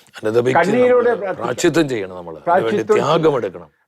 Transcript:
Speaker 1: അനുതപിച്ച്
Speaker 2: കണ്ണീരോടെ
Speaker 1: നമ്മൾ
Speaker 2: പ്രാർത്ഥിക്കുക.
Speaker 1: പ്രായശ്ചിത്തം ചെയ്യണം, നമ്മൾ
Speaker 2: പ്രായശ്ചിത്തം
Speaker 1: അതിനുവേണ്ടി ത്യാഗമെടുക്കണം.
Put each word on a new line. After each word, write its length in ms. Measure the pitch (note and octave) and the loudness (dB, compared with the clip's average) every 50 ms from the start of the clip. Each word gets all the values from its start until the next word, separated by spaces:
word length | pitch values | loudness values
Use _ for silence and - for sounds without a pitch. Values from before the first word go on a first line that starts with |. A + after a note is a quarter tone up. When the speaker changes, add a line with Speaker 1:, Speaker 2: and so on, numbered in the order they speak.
| _ _ - - G#2+ | _ _ -14 -6 -4
Speaker 1:
അനുതപിച്ച് 360 | G#2+ A2 A#2+ A#2+ C3 C3 E3+ | 0 0 2 2 2 2 2
Speaker 2:
കണ്ണീരോടെ 500 | F3 F#3+ A3+ B3 B3 B3 B3 B3 A#3 A#3+ | 2 2 2 2 4 4 4 4 2 2
Speaker 1:
നമ്മൾ 40 | A#3 | 0
Speaker 2:
പ്രാർത്ഥിക്കുക. 300 | F3+ G3+ F#3 E3 C#3 A2+ | -2 -4 -8 -8 -6 -6
Speaker 1:
പ്രായശ്ചിത്തം 460 | B2 B2 - - F3 C#3 E3 D#3 C3+ | -6 -4 0 0 0 2 2 0 0
ചെയ്യണം, 260 | B2+ G#2+ F#2+ F#2 F#2 | -2 -6 -6 -8 -10
നമ്മൾ 200 | F2+ E2+ E2+ D#2+ | -12 -14 -14 -14
Speaker 2:
പ്രായശ്ചിത്തം 580 | D#2 - E3+ E3+ F#3+ - A2+ G#3 D#3 A2 G#2+ - | -8 -2 0 2 2 2 0 -2 -2 0 0 0
Speaker 1:
അതിനുവേണ്ടി 280 | A#2+ B2 C#3 D#3+ E3 | 0 2 2 0 2
ത്യാഗമെടുക്കണം. 480 | D#3+ D#3 C#3+ B2 A2 F#2+ F2 F2 E2+ - _ _ _ | 2 2 2 0 -2 -4 -8 -10 -18 -20 _ _ _